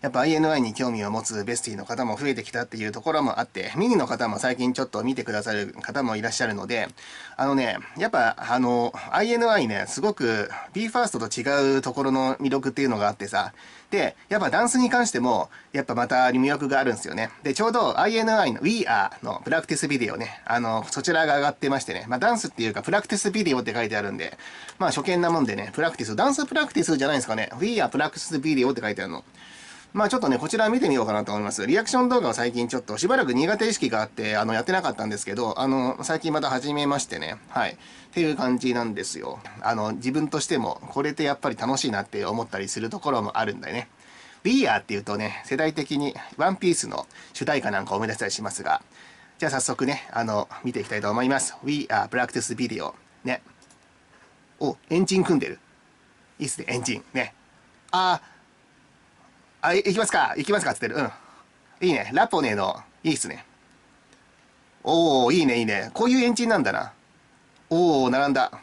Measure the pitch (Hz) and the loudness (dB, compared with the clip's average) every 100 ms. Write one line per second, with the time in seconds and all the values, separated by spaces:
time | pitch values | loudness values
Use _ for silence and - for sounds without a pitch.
0 | 143 127 143 156 156 151 117 107 127 113 | -2 0 2 4 4 4 0 -2 -2 -2
1 | 104 110 - 110 101 120 - 101 - 120 | -2 -4 -4 -4 -4 -4 -6 -8 -8 -4
2 | 120 104 143 117 107 123 120 113 107 110 | -2 -2 -2 -2 -4 -6 -6 -6 -6 -4
3 | 160 156 131 101 120 95 90 139 233 214 | -2 0 0 0 -4 -6 -6 0 2 2
4 | 120 117 117 98 127 127 123 127 131 107 | 2 -2 -2 0 -2 0 0 0 -4 -2
5 | 120 127 113 107 104 104 101 - - 143 | -2 -2 -4 -4 -2 -2 -4 -8 -6 -4
6 | 127 107 110 - 120 104 98 117 101 - | -2 -2 -4 -2 -2 -4 -4 -4 -4 -8
7 | - - - - 135 139 120 - - - | -18 -18 -16 -2 0 2 0 -2 -8 -4
8 | 214 170 117 - - 123 123 120 120 - | 0 4 2 0 -2 2 4 2 0 -4
9 | - - 214 233 233 208 117 101 95 - | -2 0 2 2 4 4 2 -2 -4 -2
10 | 208 208 120 110 101 - - 190 226 247 | -2 0 0 0 -2 -8 -8 -6 -2 0
11 | 233 120 113 - 135 143 135 135 131 127 | 0 -2 -4 -4 0 4 4 4 0 -2
12 | 135 131 131 127 139 135 131 131 139 110 | 2 2 2 0 0 0 0 0 0 2
13 | 104 101 98 98 92 - - - - 202 | 0 -2 -4 -4 -4 -8 -20 -20 -4 0
14 | 131 - - 208 165 165 240 254 247 247 | 0 -4 -2 0 2 2 4 4 4 4
15 | 233 127 123 107 - - - 139 135 117 | 2 2 2 2 0 -8 -6 -4 -2 -2
16 | 120 127 127 127 135 143 139 135 131 104 | 2 4 4 4 2 2 2 2 2 0
17 | - 87 110 - 147 135 220 233 160 - | -4 -6 -6 -4 -4 0 2 4 2 4
18 | 196 226 220 220 160 110 160 226 - 110 | 2 4 4 4 4 2 0 0 2 2
19 | 95 - 117 92 - 160 - 156 151 139 | 2 -2 -8 -6 -2 -2 0 -2 0 0
20 | 107 - 113 - - 120 117 113 107 139 | 0 -4 -8 -8 -2 0 2 -2 -2 -4
21 | 135 165 156 143 143 - 139 135 - 90 | 0 2 4 4 2 0 0 0 -2 -8
22 | 110 123 214 226 139 - 113 104 127 202 | -4 0 2 2 -2 -4 -4 -2 0 0
23 | - 202 202 202 180 127 113 117 110 107 | 0 -2 0 0 2 2 0 -2 -2 -2
24 | 101 101 80 - - - - - 175 139 | -4 -6 -8 -10 -18 -18 -18 -2 -2 0
25 | 139 180 170 165 123 101 101 147 165 165 | 0 2 2 2 0 -2 -6 -2 -2 -2
26 | 110 107 254 277 285 302 285 - 170 147 | -4 2 2 2 -2 -2 0 0 2 2
27 | 139 143 - 110 107 117 202 226 127 143 | 2 0 0 -2 -4 -2 -2 0 0 0
28 | 151 - - 156 156 143 127 120 107 101 | -2 -4 -6 -2 0 2 2 2 -4 -4
29 | 95 80 - - - - - - - 196 | -6 -10 -14 -20 -20 -20 -20 -20 -8 0
30 | 214 254 175 127 151 220 214 247 190 135 | 2 2 2 0 0 2 2 4 2 2
31 | 107 104 104 104 101 - 104 190 220 254 | 2 0 -2 -4 -4 -4 2 2 2 2
32 | 247 247 156 110 120 120 120 127 - 107 | 4 4 2 0 0 0 -2 -2 -4 -2
33 | 180 262 156 123 165 208 247 - 127 110 | 2 2 2 2 2 2 0 0 0 0
34 | 107 - 107 107 110 113 147 185 165 110 | -2 -4 -2 0 0 0 0 0 -2 -4
35 | 107 104 - 104 117 - 135 135 127 - | -6 -6 -6 -4 -2 0 0 2 0 -2
36 | 143 160 160 151 143 131 143 147 143 139 | -4 -2 0 -2 0 -2 -2 -2 0 0
37 | - 82 78 107 - - 101 - - - | -2 -6 -8 -10 -6 -4 -4 -6 -20 -20
38 | - 180 160 143 127 123 131 123 117 92 | -8 0 0 2 0 2 2 0 -2 -4
39 | - 80 60 69 - - 110 113 107 - | -6 -8 -10 -12 -16 -4 -2 0 -2 -2
40 | 123 147 151 156 - 151 107 - - 135 | -2 0 -2 -2 -2 -2 -2 -6 -6 -2
41 | 147 143 147 143 139 113 117 131 127 101 | -2 0 -2 0 -4 -2 -2 0 0 -2
42 | 101 104 95 113 110 98 101 - 110 196 | -4 -6 -4 -4 -4 -6 -6 -6 -6 -4
43 | 147 123 104 - 110 90 - 120 - _ | -2 0 0 -2 -4 -4 -8 -8 -10 _
44 | - - - - 196 262 185 104 - 101 | -20 -20 -20 -6 0 2 4 2 0 -6
45 | 107 104 107 - - 135 156 156 139 143 | -4 -4 -4 -6 -4 0 0 0 -2 -2
46 | 143 - - - 170 190 180 165 117 - | -2 -6 -16 0 0 2 2 2 -2 -8
47 | - - - - 139 143 - 98 98 98 | -10 -18 -18 -6 0 0 0 -2 -2 -2
48 | 110 104 101 - 107 - - 78 - - | -2 -2 -4 -4 -6 -6 -2 -2 -2 -20
49 | - - - _ 156 135 - 123 131 143 | -20 -20 -20 _ -2 0 -2 -2 -2 -2
50 | - 117 113 104 - - 127 113 101 107 | -4 -4 0 0 -2 -6 -6 -6 -4 -2
51 | 104 113 127 135 - - 135 147 - 107 | 0 2 2 2 -2 -6 -4 -4 0 0
52 | 107 123 120 123 - 117 120 107 76 - | 0 -2 -2 -2 -4 -4 -4 -4 -8 -10
53 | _ _ 127 123 - - - - _ _ | _ _ -6 -6 -8 -20 -20 -20 _ _
54 | _ - - _ _ _ 147 - _ 165 | _ -20 -20 _ _ _ -4 -4 _ 2
55 | 190 190 180 156 - - _ _ _ _ | 4 2 4 2 2 -8 _ _ _ _
56 | _ _ _ _ 147 - - - - 220 | _ _ _ _ -8 -6 -6 -4 -4 -6
57 | - 131 120 _ _ _ _ _ - 180 | -6 -4 -4 _ _ _ _ _ -2 0
58 | 185 165 - - _ _ _ _ _ _ | 2 0 -4 -20 _ _ _ _ _ _
59 | _ _ - _ _ _ 151 180 202 190 | _ _ -20 _ _ _ 2 2 2 0
60 | 220 180 135 - 147 202 151 - 113 - | 2 2 2 0 0 0 0 -2 -4 -2
61 | 117 - - - - _ _ - 185 135 | -4 -6 -20 -20 -20 _ _ -2 2 2
62 | 98 139 233 175 131 104 95 - - _ | 0 2 2 2 2 0 -2 -4 -12 _
63 | 160 143 - 73 - _ _ _ _ _ | -2 0 -4 -8 -16 _ _ _ _ _
64 | _ - _ _ _ _ _ _ - 165 | _ -20 _ _ _ _ _ _ 2 4
65 | 165 135 123 175 143 120 110 101 110 - | 6 6 6 6 4 4 2 0 -2 0
66 | 240 262 240 226 233 208 110 - - - | 4 4 4 2 2 2 2 0 -6 -12
67 | _ _ _ _ _ _ _ 165 175 143 | _ _ _ _ _ _ _ 4 4 6
68 | 127 131 143 131 120 - | 4 4 2 2 0 -4